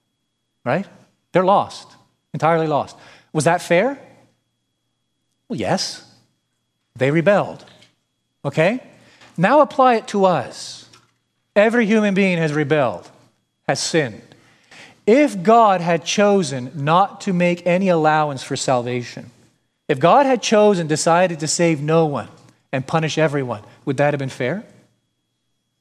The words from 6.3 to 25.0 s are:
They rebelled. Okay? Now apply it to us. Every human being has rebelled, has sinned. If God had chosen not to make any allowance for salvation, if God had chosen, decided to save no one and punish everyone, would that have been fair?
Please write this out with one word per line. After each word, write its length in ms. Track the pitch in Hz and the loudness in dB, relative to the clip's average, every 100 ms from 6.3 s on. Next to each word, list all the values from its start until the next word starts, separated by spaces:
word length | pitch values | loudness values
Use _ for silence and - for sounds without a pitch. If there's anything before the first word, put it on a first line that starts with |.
| _ _ _ _ _ _ | _ _ _ _ _ _
They 160 | - 131 | -4 -2
rebelled. 540 | 160 165 202 117 80 - - _ _ _ _ _ _ | 0 2 0 0 -8 -20 -20 _ _ _ _ _ _
Okay? 380 | 143 147 165 247 - - _ _ - - | -6 0 0 -2 -10 -20 _ _ -14 -2
Now 220 | 185 294 | 2 4
apply 340 | 277 - 254 | 2 2 2
it 140 | 226 - | 2 -2
to 180 | 208 190 | 0 2
us. 640 | 160 107 - - - - _ _ _ _ _ _ | 2 -4 -12 -18 -18 -20 _ _ _ _ _ _
Every 320 | - 214 240 208 | 0 2 2 2
human 260 | 220 208 | 2 2
being 240 | 196 196 175 | 2 0 0
has 160 | 160 | -2
rebelled, 580 | 147 143 156 123 87 - _ _ _ _ _ - | -2 0 0 0 -2 -12 _ _ _ _ _ -6
has 140 | 139 | -6
sinned. 400 | - 170 131 101 - _ _ _ _ - - _ - | -2 -2 -2 -6 -20 _ _ _ _ -20 -20 _ 2
If 360 | 247 294 202 | 2 2 0
God 380 | 170 233 220 185 | 2 4 4 2
had 240 | 170 170 | 0 -2
chosen 680 | - - 202 202 156 135 127 | -2 0 2 2 0 -6 -10
not 480 | 160 143 170 196 - | -6 0 2 0 -4
to 100 | - | -6
make 340 | 180 175 175 175 | 0 0 0 -2
any 220 | 175 190 | 0 2
allowance 540 | 170 156 156 151 135 | 2 2 2 0 -4
for 140 | - 139 | -8 -6
salvation, 720 | - 127 120 123 120 - 113 _ _ _ _ _ - | -2 -2 -2 -6 -8 -14 -20 _ _ _ _ _ -6
if 100 | 139 | 0
God 280 | 165 233 277 | 4 4 4
had 160 | 254 | 0
chosen, 440 | - 214 208 190 156 | 2 4 4 2 -2
decided 520 | 151 - 170 185 165 | -2 2 2 2 -2
to 60 | 151 | -6
save 340 | - 170 156 | 0 0 0
no 240 | 147 160 | 0 0
one 240 | 160 135 113 - _ _ _ | 0 -2 -10 -16 _ _ _
and 160 | 135 131 | -8 -4
punish 300 | 165 156 160 | -4 -2 0
everyone, 460 | 156 143 127 110 - - - | 0 0 -6 -10 -14 -12 -6
would 100 | 135 | -2
that 160 | 143 | 0
have 60 | 147 | -2
been 100 | 135 | -6
fair? 340 | - 127 185 - _ _ _ | -6 -6 -6 -10 _ _ _